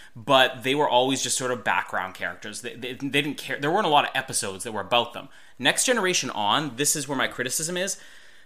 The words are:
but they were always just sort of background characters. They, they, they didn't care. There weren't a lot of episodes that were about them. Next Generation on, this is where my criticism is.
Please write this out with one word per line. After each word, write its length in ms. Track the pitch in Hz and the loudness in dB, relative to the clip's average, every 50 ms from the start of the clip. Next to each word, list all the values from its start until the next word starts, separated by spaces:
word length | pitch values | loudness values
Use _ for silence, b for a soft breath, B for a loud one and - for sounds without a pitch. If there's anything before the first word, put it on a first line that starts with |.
| B B B | B B B
but 460 | 120 107 139 139 131 127 123 127 120 110 | -8 2 4 6 6 6 6 2 0 -2
they 120 | 131 135 | 0 2
were 140 | 147 147 135 | 2 2 4
always 340 | 120 123 131 135 135 123 - | 4 4 4 4 2 0 0
just 140 | 123 - | -2 -2
sort 140 | - 131 123 | -2 -2 -2
of 120 | 123 113 - | -2 -2 0
background 500 | 113 90 95 - - - 98 90 92 92 | 0 0 0 0 -2 -4 -4 -4 -4 -6
characters. 480 | - 101 85 87 - - 107 104 - | -6 -6 -8 -6 -8 -12 -12 -12 -10
They, 120 | 120 120 - | -10 -10 -10
they, 180 | 123 123 127 131 | -10 -10 -10 -8
they 140 | 110 135 139 135 143 | -8 -6 -2 0 0
didn't 140 | 151 151 131 | 0 0 -4
care. 200 | - - - 131 | -8 -8 -8 -6
There 140 | 113 139 147 | -4 -2 0
weren't 160 | 170 208 208 | 0 2 4
a 20 | 165 | 4
lot 140 | 147 143 123 | 6 6 4
of 80 | - - | 4 0
episodes 500 | 135 127 - 123 - - 101 95 95 - | -4 -4 -4 -4 -4 -4 -4 -6 -8 -8
that 80 | 117 107 | -6 -6
were 80 | 104 | -6
about 320 | 95 92 120 120 113 - - | -2 2 2 2 2 0 -4
them. 160 | 95 95 - b b b b b | -10 -14 -14 b b b b b
Next 280 | - 120 147 - - - | 0 2 2 2 4 2
Generation 440 | 262 247 233 190 185 175 - - 123 | 2 2 2 2 2 2 0 -2 -2
on, 440 | - 107 104 101 113 135 156 143 117 | -4 -2 0 2 2 2 2 0 -4
this 220 | 120 147 147 - | -2 0 0 0
is 100 | 160 139 | 0 -2
where 100 | - 139 | -4 -2
my 100 | 127 117 | 0 0
criticism 500 | 110 - - 123 120 - - 156 165 180 | 0 -2 -4 -4 -4 -4 -4 -4 -4 -4
is. 200 | 175 185 190 - B B B B B B B B B B | -4 -4 -4 -6 B B B B B B B B B B